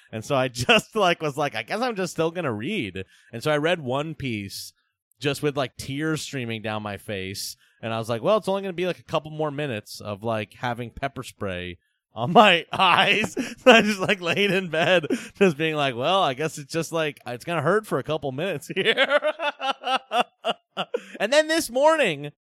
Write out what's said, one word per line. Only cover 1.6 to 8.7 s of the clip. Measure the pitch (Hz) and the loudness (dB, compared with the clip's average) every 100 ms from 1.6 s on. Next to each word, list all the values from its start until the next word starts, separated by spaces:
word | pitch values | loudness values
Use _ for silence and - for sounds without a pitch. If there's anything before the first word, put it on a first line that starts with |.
guess | 113 196 | -6 -4
I'm | 247 208 | -2 -2
just | 180 | -4
still | - 160 | -2 -2
gonna | 175 156 | -2 -4
read." | 104 123 214 104 87 95 _ _ | -4 -4 -4 -4 -8 -12 _ _
And | 117 | -6
so | 147 | 0
I | 147 | 0
read | 156 180 | 2 0
One | 127 131 156 | -2 -4 -4
Piece | 151 135 107 98 - - - _ _ _ _ | -6 -4 -4 -6 -10 -14 -18 _ _ _ _
just | 143 143 | -2 0
with, | 147 139 | -2 -2
like, | 127 - | -4 -6
tears | - 139 160 151 | -8 -4 -2 -2
streaming | - 139 117 110 | -4 -6 -6 -6
down | 110 107 | -4 -4
my | 104 98 | -6 -8
face. | - 98 92 98 - - _ _ | -6 -6 -6 -8 -10 -12 _ _
And | 113 | -6
I | 113 | -4
was | 113 | -2
like, | 117 | -2
"Well, | 143 214 | 2 0
it's | 190 | 0
only | 196 | -4
gonna | 196 | -4